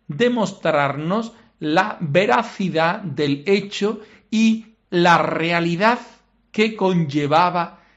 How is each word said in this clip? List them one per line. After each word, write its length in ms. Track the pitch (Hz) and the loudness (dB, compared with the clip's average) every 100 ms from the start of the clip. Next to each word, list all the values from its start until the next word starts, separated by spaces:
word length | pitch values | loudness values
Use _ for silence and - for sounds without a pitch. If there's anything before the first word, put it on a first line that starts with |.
| - | -10
demostrarnos 1300 | 147 247 240 190 - 170 151 139 131 156 202 226 - _ - | 0 0 2 -2 -4 -2 0 0 -2 -4 -4 -4 -12 _ -10
la 380 | 151 160 208 - | -2 0 0 -4
veracidad 1000 | 156 151 208 240 226 - 190 156 165 - | -2 0 2 2 0 -4 -4 0 0 -2
del 420 | - 135 147 143 190 | -6 -4 -2 -2 0
hecho 540 | 202 202 - 202 220 - - _ | 0 -2 -4 -4 -4 -12 -20 _
y 460 | 220 226 220 - _ _ | 2 2 2 -4 _ _
la 260 | 180 175 165 | 2 4 4
realidad 800 | 151 151 165 170 170 170 214 240 - - _ _ _ | 2 -2 -2 0 0 0 2 0 -4 -20 _ _ _
que 240 | - 220 220 | -2 0 0
conllevaba 1000 | 190 180 156 147 147 156 180 175 165 - _ | 0 0 0 -2 2 2 2 0 -4 -8 _